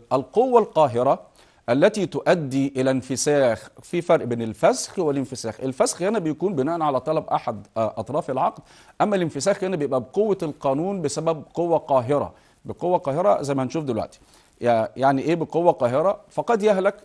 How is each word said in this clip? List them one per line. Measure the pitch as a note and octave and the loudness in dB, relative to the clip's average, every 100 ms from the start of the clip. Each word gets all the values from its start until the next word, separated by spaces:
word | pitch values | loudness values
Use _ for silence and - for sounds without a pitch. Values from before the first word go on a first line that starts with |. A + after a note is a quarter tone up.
| - | -2
القوة | - - - C4 A#3+ | -4 0 0 4 4
القاهرة | G#3+ D#3+ D3 A#2 C3 E3+ - _ _ _ - | 2 2 2 2 0 0 -4 _ _ _ -2
التي | B2+ F#3 G#3 F3+ | 2 4 2 -2
تؤدي | C#3 C#3+ F3 C#3+ C3+ C3+ C3 | -2 0 0 0 -2 -2 0
إلى | C3 | 0
انفساخ، | C3 - B2+ - D3 C3 A2 - - | 0 -2 -2 2 4 4 2 -6 -20
في | - F3 | -8 -4
فرق | E3 E3 | 2 2
بين | - A#2+ | 2 -4
الفسخ | A2+ G#2 E3+ B3+ - - | -4 0 2 2 -2 -2
والانفساخ. | D#3+ C#3 B2+ B2 A2+ G#2 | -2 -2 -4 -6 -10 -6
الفسخ | C3+ B2+ A#3 - | -6 -2 -2 0
هنا | F3+ A3 | -2 -2
بيكون | D#3+ D3 F#3 | -4 -4 -2
بناء | E3+ D3+ E3+ | -2 -2 -2
على | D3+ C3 | -2 -2
طلب | D3+ D#3 | -2 -4
أحد، | - D3+ - G#2+ G2+ - | -2 -4 -4 -10 -8 -4
آه، | A2 - | -4 -4
أطراف | G#2+ C#3+ D3+ | -6 -6 -4
العقد، | B2+ F3 - - - - - | -2 -2 -4 -14 -20 -14 -2
أما | G#3+ G3+ | 0 2
الانفساخ | E3+ C#3 D3+ G3+ | 0 -2 -2 0
هنا | F#3 F3+ | -2 -2
بيبقى | C#3+ C3 | -2 -2
بقوة | A#2+ F#3+ G#3+ F#3+ | -2 0 0 0
القانون | E3 C#3+ C#3 C3+ F3+ G3+ | -4 -4 -2 -2 -2 -4
بسبب | D3+ D#3 D#3+ D#3+ - | -4 -2 -2 -4 -4
قوة | - E3+ D#3+ | -4 0 0
قاهرة. | - C3+ A#2+ C#3+ G2 - _ _ | 2 0 2 0 -2 -8 _ _
بقوة | - G#2 F3 F3 | -14 -6 -2 0
قاهرة | F3 C#3 G3 F#3+ | 0 0 2 2
زي | C#3+ | 0
ما | C#3 | -2
هنشوف | B2+ D#3+ | -2 -4
دلوقتي. | D3 A2 - - _ _ _ - | -2 -4 -6 -10 _ _ _ -4
يع-، | A#2 A#2 A2 - | 0 2 0 0
يعني | C3 C3+ | 0 2
إيه | C3 | 0
بقوة | E3+ D#3 D#3 F3 | -2 -2 0 2
قاهرة؟ | D3+ B2 C3 E3+ G#3 _ | 2 2 2 0 -2 _
فقد | - - A#3 | -6 -2 0
يهلك، | G#3 F#3+ F#3+ - | 2 2 0 -4